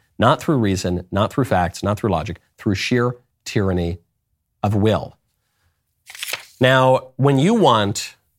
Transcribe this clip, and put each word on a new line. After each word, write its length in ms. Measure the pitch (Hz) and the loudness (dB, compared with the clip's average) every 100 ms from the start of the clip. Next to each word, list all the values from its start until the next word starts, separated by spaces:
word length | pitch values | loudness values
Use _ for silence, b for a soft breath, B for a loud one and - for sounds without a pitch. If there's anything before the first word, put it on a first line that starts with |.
| _ - | _ 0
Not 240 | 113 156 | 2 2
through 140 | - 135 | 0 0
reason, 500 | 104 92 90 87 - | 0 0 -2 -6 -4
not 200 | 98 107 | -2 -2
through 120 | - | -2
facts, 400 | 127 92 87 - | -2 0 -2 -4
not 160 | 101 104 | -4 -2
through 100 | 110 | -2
logic, 300 | 82 - 82 _ - | -2 -4 -10 _ -8
through 160 | 110 | -4
sheer 420 | 95 - 123 123 123 _ _ | -4 -2 0 0 -4 _ _
tyranny 540 | - 113 98 90 85 87 _ _ _ _ _ _ | -6 -2 -2 -2 -4 -6 _ _ _ _ _ _
of 100 | 101 | -2
will. 420 | 104 107 90 69 - _ _ _ _ _ _ _ _ - - - - - - | 0 2 0 -4 -16 _ _ _ _ _ _ _ _ -20 -16 -12 -12 -14 0
Now, 520 | 131 131 131 127 - | 4 4 4 2 -2
when 240 | - 139 135 | -2 2 2
you 160 | 175 | 2
want 640 | 233 151 113 101 - - - _ | 4 4 4 0 -4 -10 -16 _